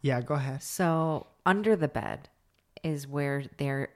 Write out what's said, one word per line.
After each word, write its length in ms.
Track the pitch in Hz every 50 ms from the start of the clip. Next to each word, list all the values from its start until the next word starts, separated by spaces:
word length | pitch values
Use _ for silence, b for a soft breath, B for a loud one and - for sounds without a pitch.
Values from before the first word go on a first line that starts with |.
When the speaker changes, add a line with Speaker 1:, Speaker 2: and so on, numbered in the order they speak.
| -
Speaker 1:
Yeah, 180 | 139 131 123 123
go 120 | - 151
ahead. 280 | 143 135 135 131 139 -
Speaker 2:
So 640 | - - - 185 170 165 160 160 160 156 143 - - _ _ -
under 320 | - 190 202 208 220 220
the 120 | 180 156 143
bed 400 | - 120 - - 52 - - - _ _ _ _ _ _ _ _ - - -
is 220 | 160 156 143 139 139
where 360 | 139 143 143 139 139 139 139 - -
they're, 320 | - 143 139 139 135 139 - -